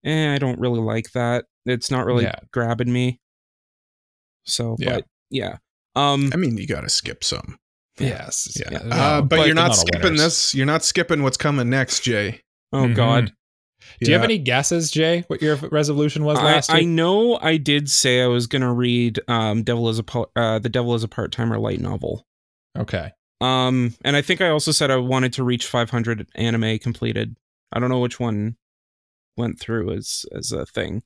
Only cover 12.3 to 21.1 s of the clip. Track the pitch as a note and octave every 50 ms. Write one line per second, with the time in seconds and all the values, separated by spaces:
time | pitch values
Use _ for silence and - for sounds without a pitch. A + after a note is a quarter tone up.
12.3 | B2 - _ _ _ _ _ _ - C#3 C3 B2 A#2 B2+ A#2+ A2+ A#2 A#2+ B2+ G#2+
13.3 | _ _ _ _ _ _ _ _ _ _ - - - - B2 A2+ - A3 A#3 A3+
14.3 | A3+ F#3+ C#3 B2 A#2+ C3+ C#3 - F3 E3+ E3 D3 - D#3 D#3+ D#3+ E3+ F3 F3 _
15.3 | E3 - - D3+ D3+ C3+ D3+ - D#3 D3+ D3+ D3 D3 C#3+ D3 D3+ - D3+ D3+ D3+
16.3 | D3+ - G#2+ B2 D#3 D#3 C#3 - D#3+ E3 E3+ E3+ E3 E3 E3 F3 F#3+ G#3 A3+ A#3+
17.3 | A#3 - - D#3+ D#3+ D#3 C3+ D3 D3 D3 D3 C#3 - - - C3 B2 B2+ B2+ B2
18.3 | A#2+ B2 A#2+ A#2+ - C3+ B2+ B2 A#2+ A#2+ B2 A#2+ A#2+ A#2+ A#2+ A#2 A2 - - -
19.3 | A#2+ A2+ A2 G#2+ G#2+ A2+ G#2+ B2 A#2+ A#2 A#2 A#2 A2 A2+ G#2+ - - A#2+ A2+ -
20.3 | _ B2+ A#2 A2+ A2 A2 G2+ A#2 G#2+ B2+ A#2+ A#2+ A#2+ A2+ A2+ G#2+